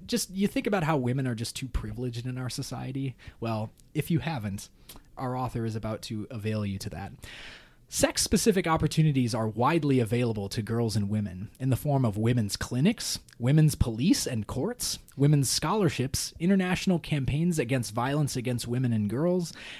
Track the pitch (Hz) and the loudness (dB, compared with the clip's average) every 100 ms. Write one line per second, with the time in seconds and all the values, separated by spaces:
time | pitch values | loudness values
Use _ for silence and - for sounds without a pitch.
0 | - 240 - 190 202 269 233 202 151 151 | -4 -2 -2 0 0 0 0 2 2 2
1 | 120 131 127 113 117 - 131 - 107 110 | 2 0 0 -2 -4 -6 -6 -4 -4 -6
2 | 127 117 127 127 127 - 123 131 127 135 | -6 -6 -6 -6 -6 -6 -8 -8 -6 -4
3 | 135 - - - 113 110 110 - - 147 | -6 -8 -16 -6 -4 -2 -4 -10 -8 -6
4 | - 165 160 143 104 101 - - - - | 0 0 0 -4 -4 -6 -10 -20 -20 -20
5 | - - 127 127 123 120 113 107 107 110 | -18 -8 -4 -4 -4 -2 -4 -4 -6 -6
6 | - 107 104 120 110 107 101 98 95 82 | -6 -8 -8 -6 -2 -2 -2 -4 -8 -10
7 | 98 - - - - - - - - - | -12 -14 -16 -16 -16 -18 -20 -20 -8 0
8 | 339 - - - 233 190 170 160 160 - | 2 2 0 2 4 2 2 2 2 4
9 | 156 131 120 113 110 107 127 165 143 131 | 4 4 2 0 0 2 2 4 4 4
10 | 107 120 120 107 98 - 104 117 113 104 | 4 2 2 0 -4 -4 -2 0 0 0
11 | 101 107 101 90 107 - 131 120 147 139 | 0 0 -2 -6 -12 -4 0 0 2 2
12 | 120 101 110 123 104 - - 123 180 240 | 2 2 2 2 0 -2 -4 2 2 2
13 | - - - - 120 156 156 - 123 110 | -4 -8 -10 -2 4 6 6 4 0 2
14 | 165 277 - 110 101 127 185 247 - - | 2 2 0 -4 -4 -2 -4 -4 -6 -6
15 | - - 143 147 123 - 151 214 170 - | -10 2 4 6 4 0 0 2 2 2
16 | 127 - - - 170 196 180 175 190 175 | -2 -4 -6 -2 2 4 2 0 2 0
17 | - 151 131 143 175 160 117 131 107 110 | 0 -2 0 0 2 0 0 0 -2 -2
18 | 127 147 143 131 117 120 120 123 127 113 | 0 0 0 -2 -2 -4 -2 0 0 2
19 | 104 117 175 180 165 - - - | 0 0 0 0 -2 -8 -16 -10